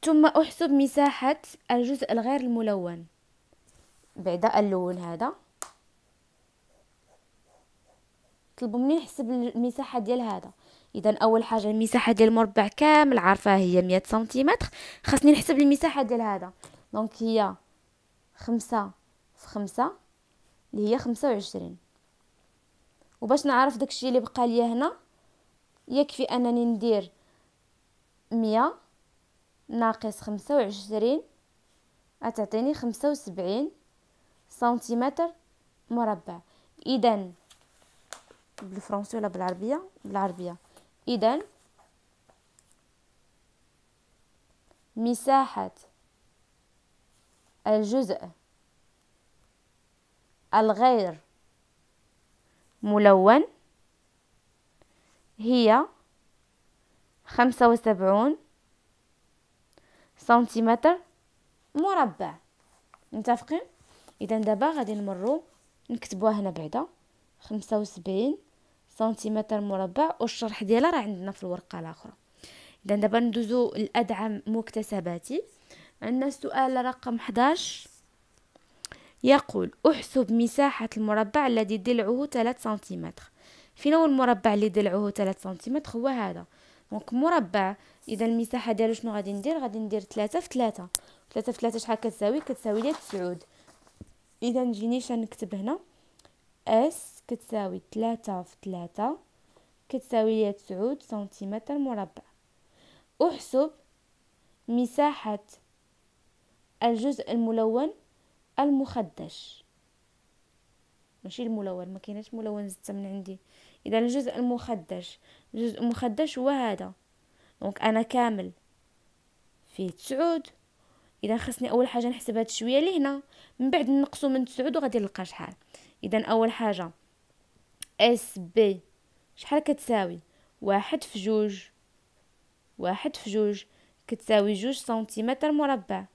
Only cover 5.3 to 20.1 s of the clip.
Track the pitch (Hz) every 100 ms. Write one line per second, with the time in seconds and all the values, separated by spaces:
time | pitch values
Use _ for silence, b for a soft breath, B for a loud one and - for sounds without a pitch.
5.3 | 392 _ _ - _ _ _ _ _ _
6.3 | _ _ _ _ _ _ _ _ _ _
7.3 | _ _ _ _ _ _ _ _ _ _
8.3 | _ _ - 247 233 262 330 254 - 233
9.3 | 254 240 233 240 240 269 247 202 247 233
10.3 | 190 - - b b b - 208 214 220
11.3 | 226 220 226 208 214 220 - - 220 220
12.3 | 226 220 202 208 - 302 302 294 247 180
13.3 | 196 - 196 185 180 180 185 - 220 226
14.3 | 247 269 466 - B B B - 277 285
15.3 | 294 - 277 285 285 330 294 240 240 220
16.3 | 196 180 - B B B 214 220 - 226
17.3 | 220 202 185 _ _ _ _ _ _ _
18.3 | _ - 233 214 233 196 185 _ _ _
19.3 | _ - 214 202 - 269 403 _